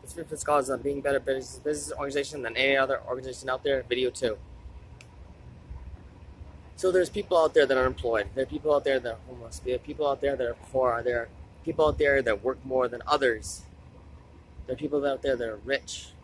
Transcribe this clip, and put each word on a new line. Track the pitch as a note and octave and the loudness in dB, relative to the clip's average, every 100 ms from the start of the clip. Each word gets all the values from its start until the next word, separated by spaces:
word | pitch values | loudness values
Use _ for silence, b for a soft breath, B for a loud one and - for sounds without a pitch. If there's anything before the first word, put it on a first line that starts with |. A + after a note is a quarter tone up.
This | - | -14
Free | - | -12
Fist | D#3 D3+ - | -10 -6 2
Cause | D3 C3 | 2 2
on | B2+ | -2
being | C3 C#3+ | -2 -2
better | C#3 C#3 | 0 0
business, | C3+ C3 B2+ B2+ | 0 -4 -4 -6
business | D3 D3 D3 D3 | -4 -4 -6 -6
organization | C#3 C#3+ C#3 D3 | -4 -2 -4 -6
than | A#2 A2+ | -4 2
any | C3+ C#3 | 4 4
other | C3+ C3+ - | 4 0 -2
organization | B2+ C3 B2 C3 | -6 -6 -8 -4
out | B2+ | -2
there. | C#3+ C3+ | 0 0
Video | A#2+ B2 B2+ | 0 0 0
two. | - A#2 G#2 - - - - - - - - - - - - - - - - - - - - - - - - | 0 -2 -2 -10 -18 -18 -18 -18 -20 -20 -20 -20 -20 -20 -20 -14 -14 -12 -16 -18 -20 -20 -18 -18 -18 -20 -2
So | F#3 | 2
there's | F#3 F3 | 4 2
people | G#3 G3+ F3 | -2 2 4
out | D#3 | 6
there | D#3 C#3 | 6 6
that | C3 | 6
are | |
unemployed. | B2+ C3 A#2+ A2 G2+ C3 | 2 0 0 0 0 -2
There | |
are | C3 | -4
people | D3 D3+ D3 | -2 2 2
out | |
there | C#3 C3+ | 4 0
that | A#2+ | 0
are | A2+ - | -8 -12
homeless. | B2 A2+ - | -16 -14 -8
There | B2+ B2 | -4 -4
are | |
people | - D3 D3 | -4 -2 0
out | C3+ | 2
there | C#3 C3+ | 0 0
that | A#2+ | -2
are | A#2 - | -4 -4
poor. | C3 B2+ A#2 | 2 2 2
There | A#2+ A#2+ | 0 0
are | A#2 - - - | -4 -12 -20 -10
people | - D#3 D3+ | -6 4 4
out | D3 | 6
there | C#3+ C#3 | 4 4
that | A#2+ G#2+ | 4 0
work | B2+ C3 C3 | 0 -4 -2
more | C3 B2 | 0 0
than | A#2 - | -2 0
others. | D3 C3+ A2 - - - - - - - - - - - - - | 4 4 2 -6 -12 -14 -20 -20 -20 -20 -20 -20 -20 -20 -16 -8
There | |
are | B2+ | -6
people | D3 D3 C#3 | -2 0 0
out | C3+ | 0
there | C#3 B2 | 0 0
that | A2+ | -2
are | G#2+ | -6
rich. | A2+ C3+ - - - - | -4 -4 -4 -12 -14 -20